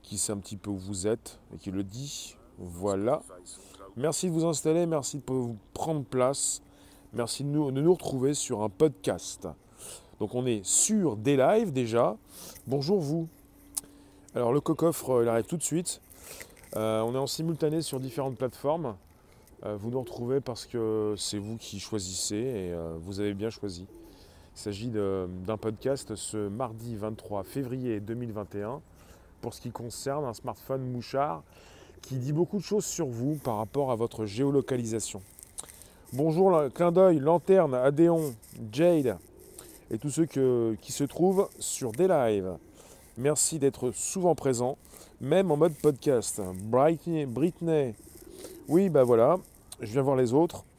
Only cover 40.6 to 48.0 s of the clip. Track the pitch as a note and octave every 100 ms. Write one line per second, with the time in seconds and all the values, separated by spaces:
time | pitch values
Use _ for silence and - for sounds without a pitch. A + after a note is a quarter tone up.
40.6 | A2+ A2 - - C#3+ - F3+ F#3+ G3+ -
41.6 | - - C3 A2 F#3 D#3+ A#2+ G#2 F#2 E2
42.6 | - - - - - - C3+ D3 - E3
43.6 | C#3 - B2 A2+ - F#3+ F3 D3+ C#3 A#2+
44.6 | B2 D3 - - - - B2+ E3+ F#3+ D3
45.6 | D#3 D3 D3 C3+ D3+ B2 G2+ - F#2 F#2
46.6 | G#2+ A#2+ D3 E3+ - D#3+ C#3 A#2 E3+ -
47.6 | E3+ D#3 C3 G#2